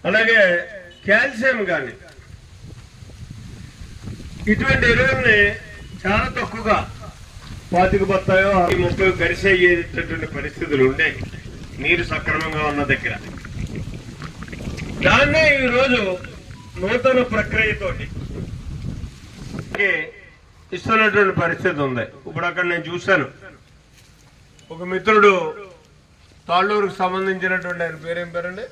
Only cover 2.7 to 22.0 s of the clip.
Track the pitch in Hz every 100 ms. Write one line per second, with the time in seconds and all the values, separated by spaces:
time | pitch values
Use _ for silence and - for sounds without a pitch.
2.7 | - - - - - - - - - -
3.7 | - - - - - - - 208 214 262
4.7 | 262 247 233 262 262 254 208 202 208 -
5.7 | - - - 190 214 240 254 214 226 220
6.7 | - - - - - - - - - -
7.7 | 175 185 196 190 190 190 190 196 190 175
8.7 | 175 180 180 190 170 170 175 196 185 180
9.7 | 175 170 165 156 160 156 143 147 - 151
10.7 | 143 131 131 143 135 - - - - -
11.7 | - 151 170 156 156 160 160 156 151 151
12.7 | 143 135 135 - - - - - - -
13.7 | - - - - - - - - - -
14.7 | - - - - 226 285 311 302 277 254
15.7 | 240 269 247 196 180 - - - - -
16.7 | - 190 247 262 254 247 220 202 220 214
17.7 | 208 196 - - - - - - - -
18.7 | - - - - - - - - - -
19.7 | - 202 - - - - - _ - -
20.7 | 180 226 220 214 202 196 175 175 - 185
21.7 | 147 135 123